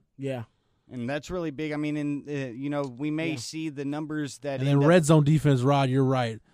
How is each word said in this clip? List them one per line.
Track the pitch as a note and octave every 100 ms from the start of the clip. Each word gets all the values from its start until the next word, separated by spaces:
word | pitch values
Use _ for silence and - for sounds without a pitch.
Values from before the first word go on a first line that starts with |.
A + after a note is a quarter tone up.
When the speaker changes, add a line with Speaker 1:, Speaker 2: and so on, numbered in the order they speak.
| _ -
Speaker 1:
Yeah. | C3+ B2+ G#2+ _ _ _ _
Speaker 2:
And | B2 A#2+
that's | D3 -
really | F3+ D#3+
big. | C3+ D#3
I | D3
mean, | D3+ D3+
in, | D3 C#3+ C3
uh, | D3 C3
you | A#2 C#3+
know, | D3
we | C#3 A#2+ D3+
may | D3+ E3
Speaker 1:
Yeah. | D3
Speaker 2:
see | - D#3+ D#3+
the | C#3 C#3
numbers | D3 D#3 D3+ C#3+ -
that | C#3+ C3+
Speaker 3:
And | C3+
then | C#3+
Speaker 2:
end |
up | C#3+
Speaker 3:
red | F3+ D3
zone | D#3
defense, | D3 D#3 D3 C3+
Rod, | C3 C#3+ C3+
you're | C3+
right. | C3 C3 A#2 A2 -